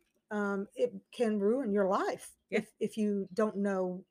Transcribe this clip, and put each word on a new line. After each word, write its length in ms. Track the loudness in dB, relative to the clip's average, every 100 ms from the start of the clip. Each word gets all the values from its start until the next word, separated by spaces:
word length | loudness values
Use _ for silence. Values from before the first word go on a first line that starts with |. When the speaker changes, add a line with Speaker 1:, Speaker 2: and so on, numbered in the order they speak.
| -12 _ _
Speaker 1:
Um, 360 | -4 -2 -2 -6 -4
it 160 | -4 -4 -14
can 260 | -2 0 2
ruin 320 | 2 2 2
your 160 | 2 4
life 440 | 2 0 -4 -10 -20 _
Speaker 2:
Yeah. 100 | -2
Speaker 1:
if, 140 | -2 _
if 180 | -4 0
you 320 | 0 0 -2 -2
don't 220 | -2 0
know 460 | 0 0 -2 -4 -10